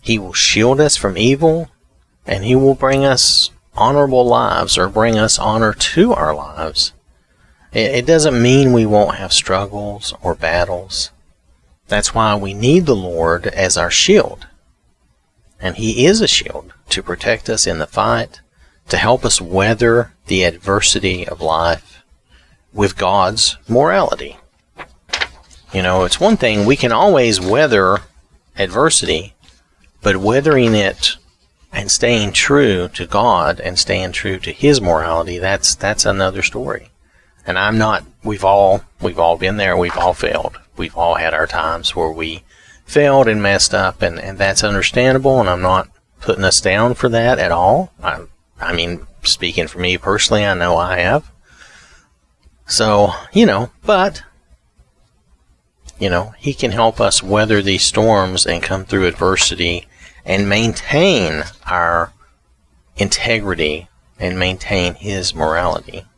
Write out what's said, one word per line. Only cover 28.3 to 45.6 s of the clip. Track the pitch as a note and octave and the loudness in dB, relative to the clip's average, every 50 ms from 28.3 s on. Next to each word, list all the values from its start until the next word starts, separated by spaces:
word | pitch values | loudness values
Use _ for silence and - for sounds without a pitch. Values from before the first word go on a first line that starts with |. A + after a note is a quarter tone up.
| _ _ _ _ _ - | _ _ _ _ _ -6
adversity, | G2+ F#2 F2 A2+ C#3+ D#3 C#3 - - E2+ E2+ D#2 F#2 G2+ _ _ _ - _ _ _ _ _ _ _ _ _ _ - | -6 -4 0 0 2 2 2 0 0 0 -4 -4 -4 -10 _ _ _ -20 _ _ _ _ _ _ _ _ _ _ -2
but | G2+ G2 F#2 | -2 0 0
weathering | F#2+ G#2 A#2 C3+ C#3+ D#3 D3+ C3+ B2 A2+ A2 | 0 2 2 2 2 2 2 4 4 4 2
it | G#2+ G2+ F#2+ F#2+ - - - - - _ _ _ _ _ _ _ _ _ _ | 2 2 0 -2 -2 -4 -4 -4 -6 _ _ _ _ _ _ _ _ _ _
and | - - G2+ G2 | -10 -10 -4 -4
staying | - - - A#2+ A#2+ A2+ G#2 G2+ F2+ | -2 0 0 0 2 0 0 0 -2
true | - - - C#3 D3 C#3+ A#2+ G2 F2+ F2+ F2+ | -2 0 2 2 4 4 2 2 0 -2 -6
to | - - F2 E2+ | -6 -10 -10 -4
God | - G#2 A2 B2 G#2+ F2 E2+ C#2 E2+ - | -2 0 2 2 2 2 2 0 -2 -4
and | - E2+ F#2+ F#2 | -6 -6 -4 -4
staying | - - G2 F#2 F#2 F#2 | -2 -2 -2 -4 -4 -6
true | F2 - - G2 F#2+ F#2 | -8 -6 -6 -6 -6 -6
to | - - | -8 -12
His | D#2+ - - D3 D3 C3 | -8 0 2 4 4 4
morality, | G#2 F2+ E2 D#2 D#2+ E2 E2 E2 E2 F2+ F2 F2 | 2 0 0 0 0 0 -2 -2 -2 -4 -6 -6
that's, | F2+ F#2+ G2 G2 - - - | -2 -2 -2 0 -2 -2 -4
that's | - - G2 G2+ - - | -2 -2 -4 -2 0 0
another | G#2 G2+ G2 F#2+ F#2+ G2+ G2+ - | 0 0 0 -2 -2 -2 -2 -6
story. | - - - B2+ C#3 - - - _ _ _ _ _ _ _ _ _ _ _ _ - | -4 -4 -6 -6 -6 -8 -8 -10 _ _ _ _ _ _ _ _ _ _ _ _ -6
And | F2+ F#2 | -2 0
I'm | G2 G#2 A2 A2 | 0 0 2 0
not, | A2 A2 G#2+ F2 - - _ _ - | 0 0 -2 -4 -6 -10 _ _ -8
we've | G#2+ G#2+ F#2+ F#2+ | -8 -6 0 2
all, | F#2+ G2 G2+ G2+ F#2+ F#2+ G2+ - - _ _ | 4 4 6 4 4 2 0 -2 -10 _ _
we've | - F#2 F2 E2+ | -6 -6 -2 0
all | E2+ E2 E2+ E2 | 0 0 0 0
been | F#2 F#2 G#2 G#2 | -2 -4 -2 -2
there, | G2+ F#2+ F2 | -2 0 0
we've | E2+ F2 F2 E2+ - | 0 0 -2 -2 -2
all | F2 F2+ F2 | -2 -2 -2
failed. | - - D#2 D2+ D#2 D#2 - - - _ _ _ - | -2 -4 -4 -4 -4 -4 -6 -10 -12 _ _ _ -10
We've | E2+ E2 - | -10 -10 -4
all | - E2+ E2+ E2 | -2 0 0 0
had | - E2 D#2+ D#2+ | 0 -2 -2 -2
our | D#2 D#2+ E2 | -2 -4 -4
times | - D#2+ D#2+ D#2+ E2 E2+ E2 - - | -4 -4 -4 -4 -4 -4 -6 -6 -4
where | F2 E2 D#2+ | -4 -4 -4
we | D#2+ E2 E2 D#2+ D#2+ D#2+ _ _ _ _ _ - - _ _ | -4 -6 -8 -8 -10 -12 _ _ _ _ _ -20 -20 _ _
failed | - - D3 D3 C#3+ C#3 C3+ C3 A#2 | -2 0 2 2 4 4 4 4 4
and | A2 G#2+ | 2 0
messed | G#2 G2+ G2+ F#2 - - - | 0 0 2 2 0 0 0
up, | F#2+ F#2+ F#2+ F2+ - - | 0 -2 -2 -2 -2 -4
and, | F2 E2+ E2 | -4 -4 -6
and | - G2 G2 F#2 | -12 -12 -4 -2
that's | G2+ G2 F#2+ - - | -2 0 0 0 -2
understandable, | G#2 G2+ G2 F#2 - - B2 B2 C3 C3 C3 C3 C#3 C3 C3 | 0 0 0 -2 0 0 2 2 2 2 2 2 2 2 2
and | A2+ F#2+ | 2 2
I'm | F2+ F2+ | 0 0